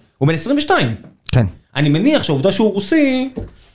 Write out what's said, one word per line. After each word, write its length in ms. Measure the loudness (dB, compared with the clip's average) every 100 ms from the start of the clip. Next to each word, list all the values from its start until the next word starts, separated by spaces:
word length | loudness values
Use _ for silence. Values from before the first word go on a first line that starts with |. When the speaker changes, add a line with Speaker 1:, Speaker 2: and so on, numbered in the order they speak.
| _ -4
Speaker 1:
הוא 100 | -2
בן 60 |
עשרים 240 | 0 -2 -2
ושתיים. 380 | 0 0 0 -4 -12 _ -2
Speaker 2:
כן. 140 | 0 0 -4 _ -2
Speaker 1:
אני 140 | 0
מניח 340 | 2 2 2
שהעובדה 280 | 0 0 0
שהוא 220 | 0 0
רוסי 560 | -2 0 2 2 0 -4 -8 -14 -16 _